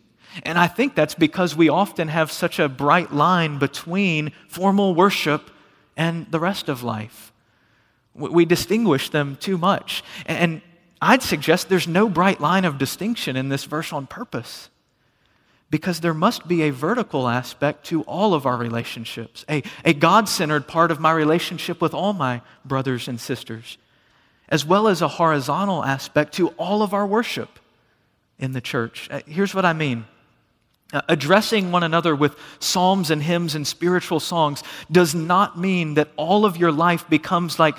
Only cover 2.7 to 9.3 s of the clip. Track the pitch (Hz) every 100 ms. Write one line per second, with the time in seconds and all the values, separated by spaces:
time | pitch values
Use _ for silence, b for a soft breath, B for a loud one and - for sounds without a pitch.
2.7 | 131 143 170 - 143 160 180 160 143 139
3.7 | - - 185 196 156 151 B _ - 190
4.7 | 202 196 170 196 - 156 147 - b b
5.7 | b b - 165 165 156 160 170 196 -
6.7 | 131 120 110 110 - - _ _ _ _
7.7 | _ _ _ _ - 147 170 165 170 -
8.7 | 226 226 131 - 156 143